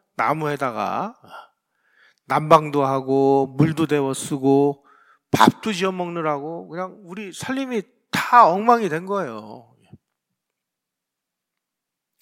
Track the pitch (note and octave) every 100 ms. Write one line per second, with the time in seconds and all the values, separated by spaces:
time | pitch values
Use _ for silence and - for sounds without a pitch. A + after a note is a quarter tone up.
0 | _ - A2+ D#3 D3+ C#3+ C3+ G#2+ G2 G2+
1 | G3 - - - - _ _ _ _ _
2 | _ _ - C3+ D3+ D#3+ D3+ C#3+ C3+ C3+
3 | C3 C3+ C3+ C#3 C3+ C3 D#3+ D#3 D#3 D3
4 | C3+ C3+ - C#3+ C3+ C#3 C#3+ C#3 _ _
5 | _ _ _ - A2 - A3 F3+ F#3+ F#3
6 | F3 E3+ D#3 C#3+ D3 E3+ F#3 E3 F#3 G#3+
7 | F#3 F#3+ G3+ D#3+ - C4+ C4 A#3 - _
8 | _ - - A#3+ F#3+ F#3 A3+ A#3 G3 D#3
9 | F#3+ G3+ D3 A2 G#2+ A#2+ A#2 _ _ -
10 | _ _ _ _ _ _ _ _ _ _
11 | _ _ _ _ _ _ _ _ _ _
12 | _ _